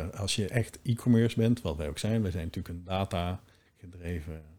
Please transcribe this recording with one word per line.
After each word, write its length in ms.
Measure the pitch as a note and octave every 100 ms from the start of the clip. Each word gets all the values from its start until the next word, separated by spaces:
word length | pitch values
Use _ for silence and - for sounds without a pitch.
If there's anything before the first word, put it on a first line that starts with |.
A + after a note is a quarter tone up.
| E2 -
als 200 | G2 -
je 120 | G2
echt 320 | A#2+ G#2+ -
e-commerce 520 | - A#2 B2 A2+ A#2 A#2
bent, 220 | A2+ A#2
wat 160 | F2 D2+
wij 100 | D2+
ook 120 | D2+
zijn, 220 | G#2+ A2+
wij 100 | G2
zijn 120 | E2+ D#2+
natuurlijk 300 | F#2+ F2 F2
een 80 | F2+
data-gedreven, 1600 | F#2+ G2 F2+ F2 F#2 - _ _ _ F2+ F2+ F2 F2 D#2 D#2+ D2+